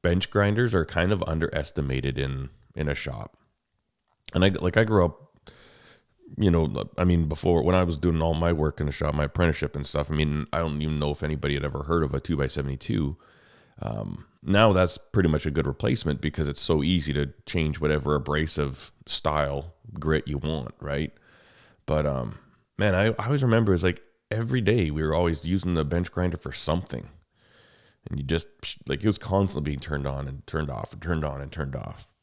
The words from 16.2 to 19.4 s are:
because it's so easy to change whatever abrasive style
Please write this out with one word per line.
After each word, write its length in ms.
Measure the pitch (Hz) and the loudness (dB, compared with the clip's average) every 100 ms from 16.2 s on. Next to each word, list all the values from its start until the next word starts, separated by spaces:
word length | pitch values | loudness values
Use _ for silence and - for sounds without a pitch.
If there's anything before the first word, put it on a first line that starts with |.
because 280 | 78 - 76 | -2 -2 -4
it's 120 | 69 | -2
so 220 | - 80 | 2 2
easy 300 | 73 90 73 | 4 2 2
to 200 | 71 71 - - | -2 -2 -6 -6
change 340 | 85 78 73 | -2 0 0
whatever 340 | 76 76 71 | 0 0 2
abrasive 800 | 73 65 73 78 - 71 65 - _ - | -2 0 -2 -2 -2 -4 -4 -14 _ -8
style 680 | - 78 76 | -4 -2 0